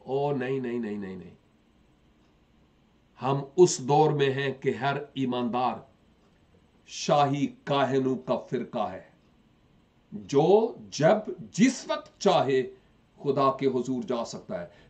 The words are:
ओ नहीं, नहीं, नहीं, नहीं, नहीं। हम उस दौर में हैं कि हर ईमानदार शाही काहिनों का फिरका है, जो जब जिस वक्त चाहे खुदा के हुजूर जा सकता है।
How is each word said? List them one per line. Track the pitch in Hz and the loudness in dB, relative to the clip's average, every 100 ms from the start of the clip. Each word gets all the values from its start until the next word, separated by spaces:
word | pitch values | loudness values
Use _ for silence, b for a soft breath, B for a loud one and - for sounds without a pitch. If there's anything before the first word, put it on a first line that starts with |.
| 123 | -6
ओ | 139 143 | -2 -2
नहीं, | 139 127 135 | -2 -2 -4
नहीं, | 123 120 | -4 -4
नहीं, | 110 104 | -6 -8
नहीं, | 95 92 | -10 -12
नहीं। | 87 - _ _ _ _ _ _ _ _ _ _ _ _ _ _ _ _ _ - | -16 -20 _ _ _ _ _ _ _ _ _ _ _ _ _ _ _ _ _ -8
हम | 127 139 131 - | -2 -2 0 4
उस | 175 - | 6 4
दौर | 127 147 151 | 2 4 4
में | 147 139 | 4 0
हैं | 135 139 127 | 0 -4 -2
कि | 135 | -4
हर | 113 131 139 - 135 | -2 -2 -4 -6 -4
ईमानदार | 127 123 120 123 123 110 - _ _ _ _ _ _ _ _ _ - | -4 -2 -2 0 -2 -4 -12 _ _ _ _ _ _ _ _ _ -18
शाही | - - 147 143 143 135 | -8 0 2 2 2 -2
काहिनों | - - 139 127 135 131 127 | -4 -2 0 2 2 0 -2
का | - 117 | -2 -4
फिरका | - 127 - 120 101 | -4 -6 -6 -6 -6
है, | - - _ _ _ _ _ _ _ _ _ _ | -8 -18 _ _ _ _ _ _ _ _ _ _
जो | 104 98 139 170 208 233 - 104 | -16 0 2 6 4 4 -4 -12
जब | - 156 208 - - 110 - | 0 2 2 -2 -12 -8 2
जिस | 262 - - | 2 2 -6
वक्त | 294 - - | -6 -8 -2
चाहे | - 165 131 131 123 b b b _ - | 2 2 2 0 -2 b b b _ -6
खुदा | 143 135 135 127 | -2 2 2 2
के | 135 | 0
हुजूर | 123 120 127 | 0 -2 -4
जा | 113 120 | -4 -6
सकता | 113 107 - 92 | -6 -10 -10 -10
है। | 87 b | -12 b